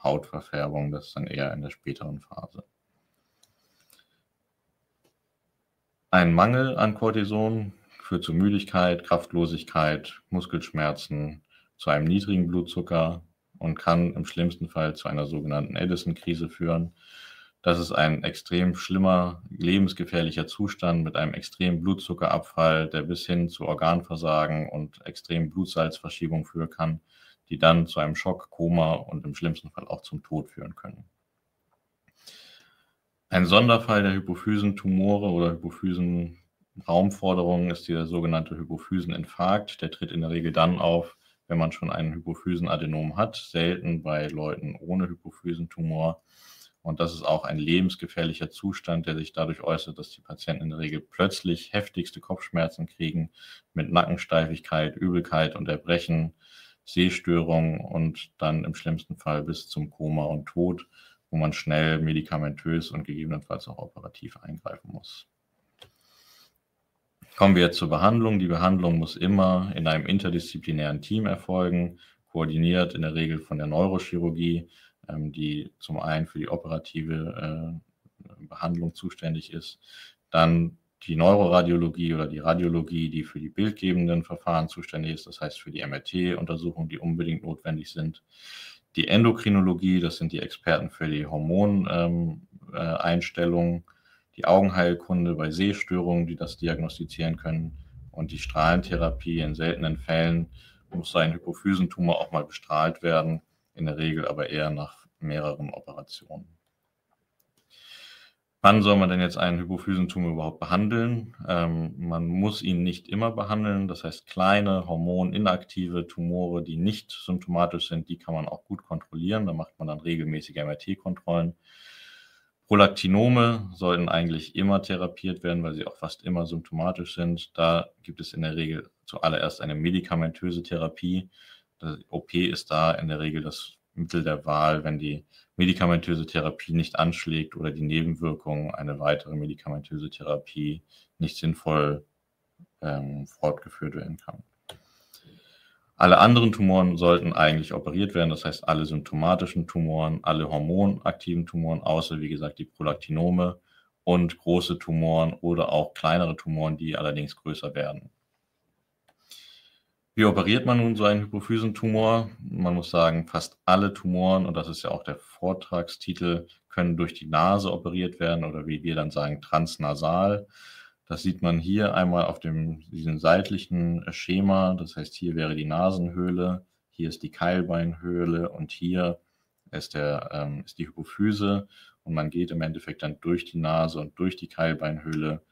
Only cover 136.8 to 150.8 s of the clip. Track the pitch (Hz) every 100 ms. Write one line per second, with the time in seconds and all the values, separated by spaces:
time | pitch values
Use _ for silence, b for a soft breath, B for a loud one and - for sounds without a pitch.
136.8 | 80 - 82 82 - 80 78 80 78 73
137.8 | 76 78 82 80 82 78 78 76 76 -
138.8 | 73 73 73 73 76 78 76 76 73 73
139.8 | 71 76 76 - 73 73 - - 73 80
140.8 | b b b _ 80 - 82 78 - 78
141.8 | 73 73 - _ _ _ _ _ - _
142.8 | 76 71 69 71 69 - 76 73 - -
143.8 | 76 78 80 78 - - - _ - b
144.8 | b b b b b b b b b b
145.8 | b - 90 92 107 120 117 - 95 95
146.8 | 90 85 87 85 85 80 78 80 78 73
147.8 | 76 85 101 87 82 78 80 - - 78
148.8 | 76 78 - 78 80 90 90 90 82 87
149.8 | 80 78 78 80 80 78 76 76 76 90